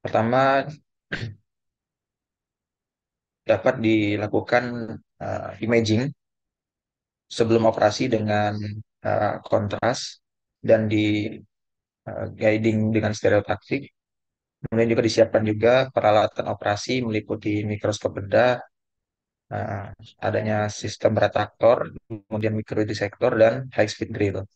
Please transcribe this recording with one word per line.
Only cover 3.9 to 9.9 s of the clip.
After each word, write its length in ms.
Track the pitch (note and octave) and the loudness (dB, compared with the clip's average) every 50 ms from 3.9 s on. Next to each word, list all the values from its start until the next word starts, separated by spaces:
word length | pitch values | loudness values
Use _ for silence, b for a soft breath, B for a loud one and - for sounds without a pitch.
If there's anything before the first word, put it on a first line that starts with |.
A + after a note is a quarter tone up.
| A2 A2 G#2 G2+ G#2 G#2 G#2 G#2 G2+ G#2+ G#2 - B2 A#2+ B2 A#2+ A#2+ A#2+ A2+ G#2+ - - _ _ _ _ - | 2 4 2 0 0 -2 -2 -2 -2 -2 0 2 0 0 0 -2 -8 -8 -8 -10 -10 -14 _ _ _ _ -8
eh, 280 | G#2 G#2 - - - G2 G2+ A2 | -8 -8 -8 -8 -12 -10 -6 -2
imaging 460 | A2 A#2 A#2 A2+ G#2 G#2+ A2 B2+ D#3 - _ _ _ _ _ _ _ _ _ _ _ _ _ _ _ _ _ _ _ _ _ _ _ | 2 2 4 4 4 2 2 2 -2 -6 _ _ _ _ _ _ _ _ _ _ _ _ _ _ _ _ _ _ _ _ _ _ _
sebelum 320 | - - A#2 A2 A2+ A2+ A2 A2+ | -2 -2 2 2 4 4 4 2
operasi 400 | - - - G#2 G#2+ - C3 B2+ | 2 4 2 2 2 0 -2 0
dengan, 480 | A2+ G#2+ G#2+ G#2+ G#2 G#2 G#2 G#2 G#2 G#2 G#2 G#2 G#2 G#2+ - _ _ _ - | 0 0 0 0 0 0 0 -2 -4 -6 -8 -10 -10 -12 -14 _ _ _ -4
eh, 280 | A2 G2+ G#2 G#2 G2+ - - | -2 0 0 0 -2 -2 -6
kontras 800 | - - - G#2+ G#2 G2+ - - - A2+ | -4 -2 0 0 0 -2 -4 -2 -2 -2